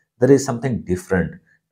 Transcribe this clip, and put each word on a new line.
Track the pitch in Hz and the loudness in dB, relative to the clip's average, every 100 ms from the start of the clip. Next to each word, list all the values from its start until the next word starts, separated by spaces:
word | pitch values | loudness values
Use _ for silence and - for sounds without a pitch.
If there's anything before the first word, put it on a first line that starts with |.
| _ - | _ 0
there | 123 139 | 4 4
is | 131 | 2
something | 117 135 98 82 | -6 -4 -6 -4
different। | 90 - 92 78 - _ _ _ | -6 -2 -2 -2 -8 _ _ _